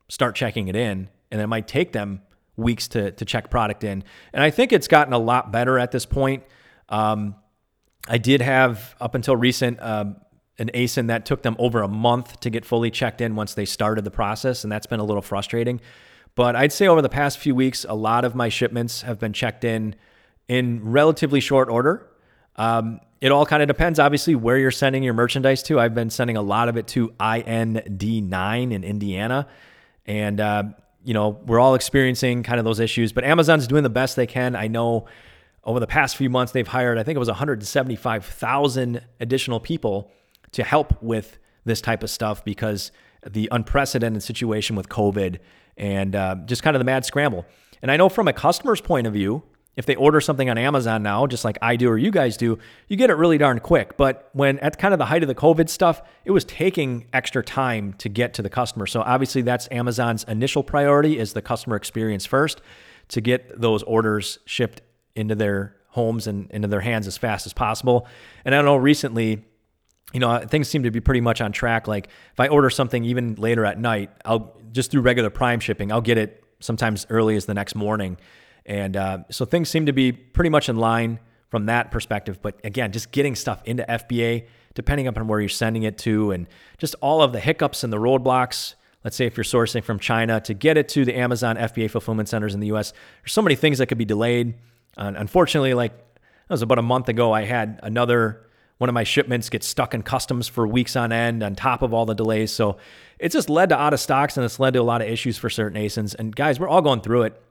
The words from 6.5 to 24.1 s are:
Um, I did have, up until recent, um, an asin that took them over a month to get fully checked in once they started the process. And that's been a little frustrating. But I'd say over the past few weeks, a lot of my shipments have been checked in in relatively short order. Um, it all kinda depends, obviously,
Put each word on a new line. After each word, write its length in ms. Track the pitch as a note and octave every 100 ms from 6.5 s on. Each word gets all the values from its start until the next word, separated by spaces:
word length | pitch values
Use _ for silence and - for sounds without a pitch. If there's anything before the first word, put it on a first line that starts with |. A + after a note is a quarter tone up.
| _ _ _ -
Um, 480 | G#2+ G#2+ G#2+ G#2 G2+ _ _ _ _ _ _ -
I 120 | A#2
did 240 | A#2+ C#3
have, 520 | B2+ C3 C3 G#2 - -
up 140 | A#2
until 200 | B2 C3+
recent, 460 | A#2+ B2 - B2 A#2+
um, 360 | A2 G#2+ G2+ G2 _ _ _ -
an 120 | A2+
asin 320 | B2 B2 C3+ A#2
that 180 | A#2
took 180 | - C3+
them 140 | A2+ A2+
over 220 | A#2+ A2+
a 80 | G2+
month 500 | G#2+ A#2+ B2 A#2+ -
to 100 | B2
get 160 | A2+ -
fully 240 | A#2 A#2
checked 320 | - A#2+ -
in 120 | A#2
once 200 | G#2+ G#2
they 100 | -
started 400 | G2+ - G#2+ A2
the 60 | G2+
process. 520 | - G2+ A2 C3 A#2+
And 80 | G#2+
that's 160 | G#2+ -
been 140 | A2+
a 40 |
little 180 | G#2 G2+
frustrating. 580 | - G2 - A#2+ A#2 A#2+ - - - _ _
But 200 | - B2
I'd 180 | A#2+ D3
say 140 | - F#3+
over 140 | E3
the 80 | C3+
past 300 | C#3 C#3+ -
few 160 | D3
weeks, 320 | B2+ C3 B2 -
a 60 |
lot 320 | G#2+ A2 A#2+ B2
of 80 |
my 160 | B2 A#2+
shipments 520 | - A#2+ A#2+ A#2+ -
have 160 | B2 G#2+
been 140 | A2
checked 320 | - A#2+ -
in 300 | A#2 A2+ G#2+ - _ _ _ _ -
in 420 | B2+ B2 A#2 A2
relatively 500 | C3 D#3 C#3+ D3 C#3
short 300 | - C3+ B2+
order. 360 | A#2 C#3+ G#3+ - _ _ _ _ -
Um, 440 | A2+ A2+ A2+ A2+ _ -
it 100 | C3
all 140 | C#3+ D3
kinda 180 | D3+
depends, 340 | C#3+ C#3 E3+ D#3+
obviously, 360 | C#3+